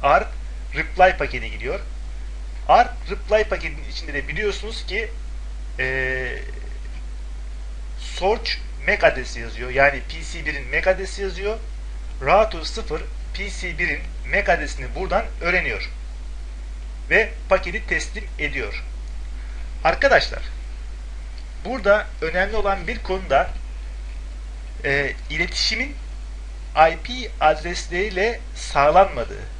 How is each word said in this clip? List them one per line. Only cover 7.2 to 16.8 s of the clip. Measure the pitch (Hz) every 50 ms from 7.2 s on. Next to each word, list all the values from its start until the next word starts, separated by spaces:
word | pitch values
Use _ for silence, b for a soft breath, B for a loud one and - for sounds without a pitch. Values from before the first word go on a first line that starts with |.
| - - - - - - - - - - - - - - - -
source | - - - - 180 190 220 233 - - - - - - - - - 165
mac | 208 202 -
adresi | 156 - 131 123 110 - 120
yazıyor. | 117 117 117 113 120 127
Yani | 123 135 139 143 135 131 120 -
P | - 160 - -
C | - 175 147
birin | 151 147 143 131 - 143
mac | 160 165 190
adresi | 190 185 190 180 - -
yazıyor. | 202 190 175 175 196 202 220 226 - - - - - - - - - - - -
Router | 127 139 170 202 220 214 - 170
sıfır | 151 - - 226 208 - 151 160 - - - - - - -
P | - 196 202
C | 190 - 190 180 165 151
birin | 175 165 143 - - - - - - - 151
mac | 190 202 202
adresini | 175 160 151 139 - - 135 120 -
buradan | 151 190 170 170 202 226 - - -
öğreniyor. | 170 170 175 180 160 143 113 95 - - - - - - - - - - - - - - - - - - - -